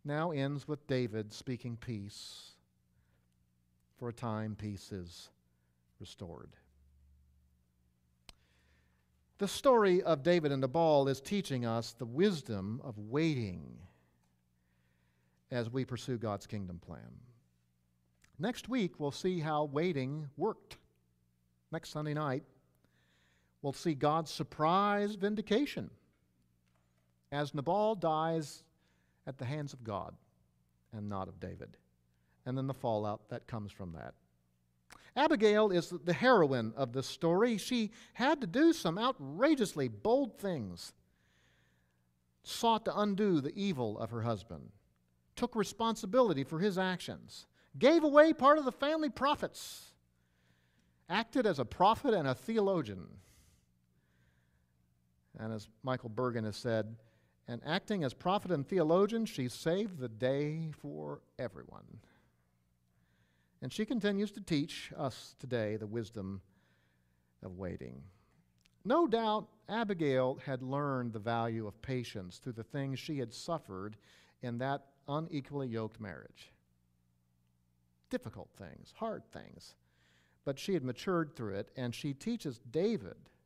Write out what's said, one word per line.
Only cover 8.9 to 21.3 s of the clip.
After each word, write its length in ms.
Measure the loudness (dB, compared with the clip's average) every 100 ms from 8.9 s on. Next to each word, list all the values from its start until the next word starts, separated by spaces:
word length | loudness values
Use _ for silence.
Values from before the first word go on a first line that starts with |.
| _ _ _ _ -4
The 100 | -2
story 540 | 4 6 8 8 6
of 200 | 4 4
David 300 | 4 4 4
and 80 | 2
Nabal 480 | 2 4 6 6 6
is 120 | 0
teaching 440 | -2 -2 -2 -2
us 280 | 0 -2 -4
the 140 | -8 -6
wisdom 760 | 2 2 2 -4 -4 -4 -6
of 160 | -8 -12
waiting 880 | -4 0 2 0 -2 -6 -12 -16 -20 _ _ _ _ _ _ _ _ _ _ _ _ _ _ _ -6
as 180 | -4 -2
we 160 | -2
pursue 340 | -4 -6 -4 -4
God's 280 | -2 -4 -6
kingdom 320 | -8 -8 -10
plan. 420 | -12 -16 -16 -20 -20 -20 _ _ _ _ _ _ _ _ _ -6
Next 320 | -6 -4 -4
week, 300 | -2 -2 -2
we'll 140 | -4
see 260 | -2 -2 0
how 260 | 0 0
waiting 640 | 0 0 0 0 -2 -6 -8 -2
worked. 420 | -2 -2 -12 -20 _ _ _ _ _